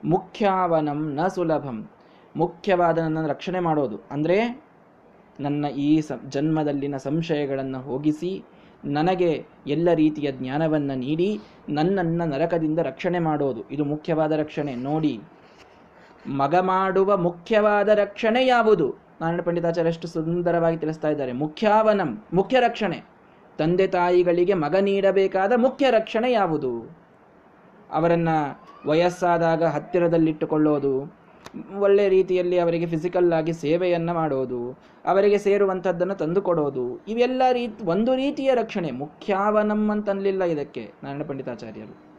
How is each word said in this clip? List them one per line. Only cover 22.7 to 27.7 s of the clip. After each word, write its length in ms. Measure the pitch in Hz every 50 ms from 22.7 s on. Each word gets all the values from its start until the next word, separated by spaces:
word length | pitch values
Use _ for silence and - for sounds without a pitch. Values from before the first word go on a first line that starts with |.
| 233 - 220 190 160 117 - - - _ _ _ _ _ - - _ -
ತಂದೆ 280 | 156 156 175 180 190
ತಾಯಿಗಳಿಗೆ 680 | 185 185 180 175 180 180 180 180 175 170 170 175 175 202
ಮಗ 220 | 180 151 147 151
ನೀಡಬೇಕಾದ 760 | 190 202 202 196 196 190 196 190 196 196 190 190 190 190 202 247
ಮುಖ್ಯ 340 | 247 226 269 262 - 285 262
ರಕ್ಷಣೆ 420 | 233 220 220 - - 226 226 254 247
ಯಾವುದು? 640 | 226 196 175 160 147 135 127 120 117 113 - 165 - - _ _ _ _ _ _ - _ - _ _ _ -